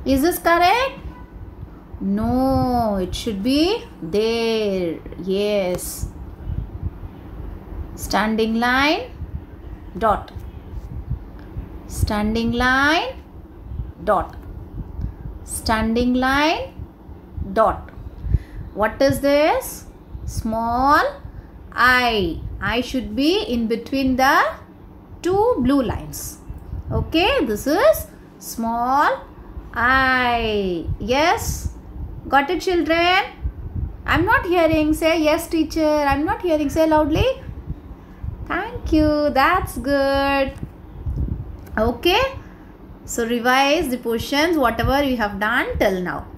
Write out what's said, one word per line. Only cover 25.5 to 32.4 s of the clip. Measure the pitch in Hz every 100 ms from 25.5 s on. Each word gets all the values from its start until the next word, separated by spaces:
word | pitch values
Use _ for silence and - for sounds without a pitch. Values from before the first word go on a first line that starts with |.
| 440
blue | 240 285
lines. | 233 - 151 - - - - - - - -
Okay, | - - 320 381 539 285
this | 208 -
is | 320 571 622 - - - -
small | - - 226 233 240 269 330 523 - - - - -
I. | - 240 262 262 254 247 240 226 208 190 170 - -
Yes? | 208 262 320 440 - - - - - - - - -
Got | 262